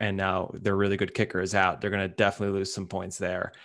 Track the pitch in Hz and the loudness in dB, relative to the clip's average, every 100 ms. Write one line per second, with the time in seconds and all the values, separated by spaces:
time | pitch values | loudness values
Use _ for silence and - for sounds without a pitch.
0 | 104 98 95 92 90 - 101 98 98 98 | -2 0 0 0 -2 -2 0 2 2 2
1 | 95 - 107 90 92 98 92 - 101 98 | 0 0 0 0 0 4 2 2 -2 -2
2 | 95 85 101 - 101 98 98 - 92 95 | -2 4 2 4 -2 0 -2 -4 -4 -4
3 | 92 - 90 92 - - | -6 -4 -2 -2 -4 -8